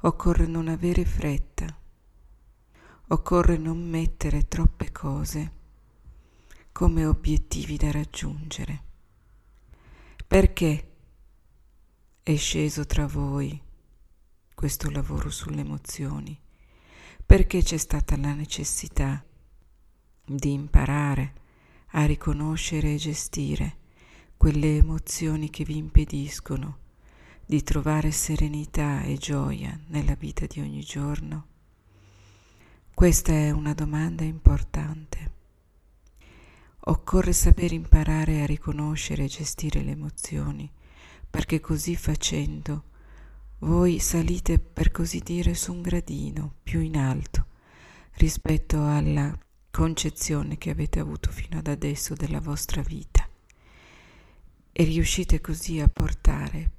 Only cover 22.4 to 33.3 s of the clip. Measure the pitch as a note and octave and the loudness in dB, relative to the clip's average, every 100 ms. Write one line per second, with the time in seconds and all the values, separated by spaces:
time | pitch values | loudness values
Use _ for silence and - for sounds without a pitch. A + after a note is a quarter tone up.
22.4 | D3+ D#3 - D#3 D3 D3 D#3 D3+ - - | -2 -4 -4 -2 0 0 -4 -6 -6 -6
23.4 | C#3+ D3 D#3 - - _ - - - - | -4 -2 -4 -6 -18 _ -20 -20 -10 4
24.4 | D#3+ D3 D3+ D3+ D#3 D#3+ - - D#3+ D#3 | 4 6 4 6 6 4 -6 -4 -2 -2
25.4 | D3+ D3+ D#3 D3+ D#3 D#3+ D3+ D3 C#3+ - | -4 -6 -6 -6 4 4 4 -4 -8 -10
26.4 | - C3+ D3 C3+ - _ - - - - | -8 -6 -8 -12 -18 _ -20 -20 -20 -18
27.4 | - D3+ - D3+ D3 D#3 D#3 D3+ - D3+ | -2 -2 2 0 2 2 2 0 -2 0
28.4 | D3+ D3 D3+ - D3 C#3 C#3 C#3 - C#3+ | 0 -2 -4 -2 0 -2 -2 -4 -4 -2
29.4 | C#3 C#3 C3+ D#3 - D3+ C#3+ - D3 - | -2 -4 -8 -10 -8 -2 0 -2 -4 -6
30.4 | D3+ D3+ C#3+ C#3+ D3 D3 C#3+ D3 D3+ D#3 | -6 -6 -8 -10 -10 -6 -4 -4 -6 -10
31.4 | - - _ _ _ _ - - - - | -12 -20 _ _ _ _ -20 -20 -20 -20
32.4 | _ - - - - - F3+ - - | _ -20 -20 -20 -6 4 6 6 2